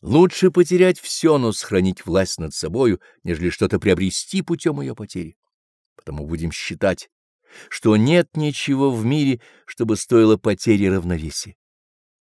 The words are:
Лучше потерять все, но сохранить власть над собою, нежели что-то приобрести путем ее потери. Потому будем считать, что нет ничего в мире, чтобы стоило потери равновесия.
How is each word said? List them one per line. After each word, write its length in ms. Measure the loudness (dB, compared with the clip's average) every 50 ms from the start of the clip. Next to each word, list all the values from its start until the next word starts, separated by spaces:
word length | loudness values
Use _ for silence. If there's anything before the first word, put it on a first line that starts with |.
Лучше 480 | -4 2 6 6 6 6 4 2 0 2
потерять 500 | 4 4 2 2 4 2 4 2 2 -2
все, 380 | -6 -10 -10 0 2 2 2
но 140 | 4 2 -2
сохранить 540 | -4 -4 -8 -2 0 2 2 2 -2 -4 -8
власть 340 | -2 0 0 0 -2 -4 -8
над 140 | -10 -10 -8
собою, 460 | -8 -8 -6 -2 0 2 2 2 0 _ -20 _ _ _
нежели 260 | -6 -6 -2 -2 -4
что-то 300 | -2 -2 -2 -2 -2 0
приобрести 640 | 2 2 2 2 0 -2 -4 -6 -10 -6 -6 -6
путем 400 | -4 -4 -6 -2 -2 -4 -4 -4
ее 140 | -8 -10 -10
потери. 420 | -12 -14 -12 -12 -12 -12 -12 -16 _ _ _ _ _ _ _ _ _ _ _ _
Потому 300 | -20 _ -12 -12 -10 -8
будем 260 | -8 -6 -6 -6 -6
считать, 580 | -6 -8 -10 -10 -8 -2 -2 -2 -2 -2 -8 _ _ _ _ _ _ _ _ _ -20 -20 -20 _
что 280 | -16 -2 0 2 4
нет 320 | 4 4 4 4 2 2 _ _
ничего 540 | -4 -4 -4 -4 -6 -4 -2 0 0 2 0
в 160 | 0 0 -2
мире, 360 | -2 0 0 0 0 -2 -2 _ -20 _ _ _
чтобы 320 | -20 -6 -6 -2 -2 -2
стоило 400 | -4 -2 2 4 6 6 6 4
потери 480 | 2 _ -2 -2 -2 0 0 2 2 2
равновесия. 680 | 2 0 0 -2 -2 -4 -4 -6 -8 -10 -10 -12 -12 -16 _ _ _ _ _ _ _ _ _ _ _ _ _ _ _ _ _